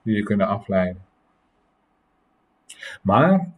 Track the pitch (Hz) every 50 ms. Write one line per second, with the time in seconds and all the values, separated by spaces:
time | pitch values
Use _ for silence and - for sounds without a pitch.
0 | - 113 107 104 101 - 104 101 95 92 101 104 - - 101 95 92 90 92 92
1 | - _ _ _ _ _ _ _ _ _ _ _ _ _ _ _ _ _ _ _
2 | _ _ _ _ _ _ _ _ _ _ _ _ _ - - - - - - -
3 | - 95 98 120 151 180 196 185 180 - -